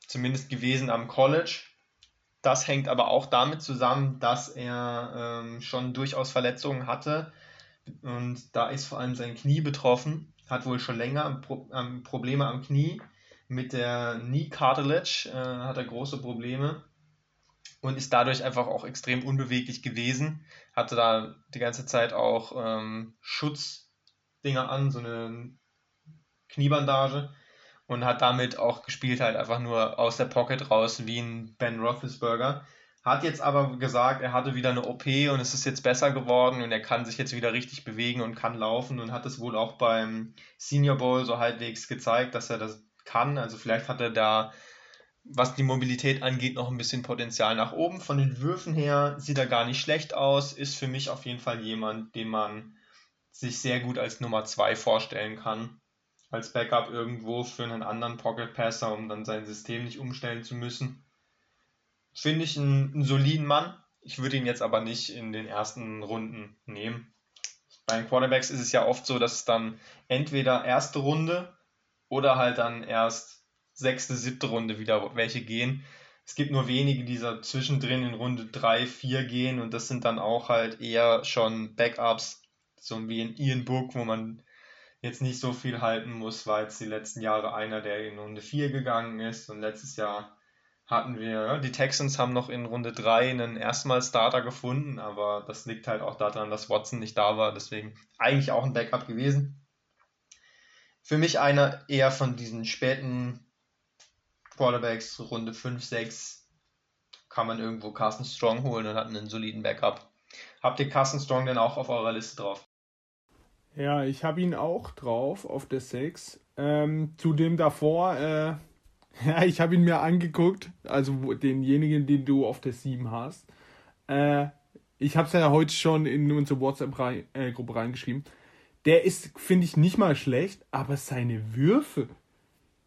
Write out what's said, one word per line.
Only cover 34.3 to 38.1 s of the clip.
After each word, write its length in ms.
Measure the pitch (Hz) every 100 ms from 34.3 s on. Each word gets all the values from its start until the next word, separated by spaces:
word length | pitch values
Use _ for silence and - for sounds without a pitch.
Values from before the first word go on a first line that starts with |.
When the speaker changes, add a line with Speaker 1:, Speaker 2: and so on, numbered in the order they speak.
Speaker 1:
hatte 220 | 127 135 127
wieder 160 | 127
eine 140 | 123 120
O 100 | 123
P 340 | 143 135 143
und 100 | 135
es 140 | 123
ist 100 | -
jetzt 200 | 135 131
besser 280 | 123 127 143
geworden 500 | 131 123 123 127 127
und 120 | 117
er 80 | 110
kann 240 | - 120 120
sich 120 | 113
jetzt 160 | 135
wieder 200 | 120 117
richtig 320 | 120 123 - -
bewegen 340 | 110 120